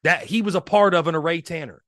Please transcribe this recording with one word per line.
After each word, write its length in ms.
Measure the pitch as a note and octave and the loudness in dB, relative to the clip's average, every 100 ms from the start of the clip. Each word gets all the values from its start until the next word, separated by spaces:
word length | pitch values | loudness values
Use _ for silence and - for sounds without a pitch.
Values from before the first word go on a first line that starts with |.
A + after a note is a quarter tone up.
that 220 | D#3 E3+ | 0 0
he 180 | A2+ A3 | -2 -4
was 140 | G#3 F3+ | -2 -4
a 40 | |
part 320 | - G#3 G3+ | 0 4 4
of 140 | F3 D#3+ | 4 0
in 80 | |
a 60 | D#3+ | -2
Ray 200 | D#3 E3+ | -2 -4
Tanner. 420 | - E3 C3+ D#2+ | -6 -12 -12 -16